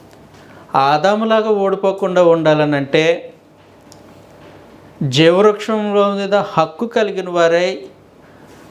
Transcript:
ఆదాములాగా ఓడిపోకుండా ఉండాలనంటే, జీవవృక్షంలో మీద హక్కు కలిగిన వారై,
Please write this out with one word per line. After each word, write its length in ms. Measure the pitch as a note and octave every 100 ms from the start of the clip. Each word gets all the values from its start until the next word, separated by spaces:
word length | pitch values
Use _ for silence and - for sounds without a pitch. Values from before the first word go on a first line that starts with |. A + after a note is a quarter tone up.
| - - - - - - - -
ఆదాములాగా 720 | C#3 D3+ F#3 G#3+ A3 A3 A3
ఓడిపోకుండా 720 | G#3 G3 F#3+ G3 F#3+ G3 F3+
ఉండాలనంటే, 1120 | E3+ E3 D#3 D3+ D3+ C#3+ C#3 D#3+ D#3+ E3+ - - _ _ - - - - - - - - - - - - - -
జీవవృక్షంలో 1120 | C#3 C3 D#3+ F3+ G#3+ G#3 - A3 G#3 G3+ G3+ G3+
మీద 200 | G3 G3+
హక్కు 520 | - - D#3+ - A#3
కలిగిన 420 | A#3 G#3 F#3+ F3+
వారై, 580 | F3 E3+ E3+ F3+ G3+ - - - - - - - - -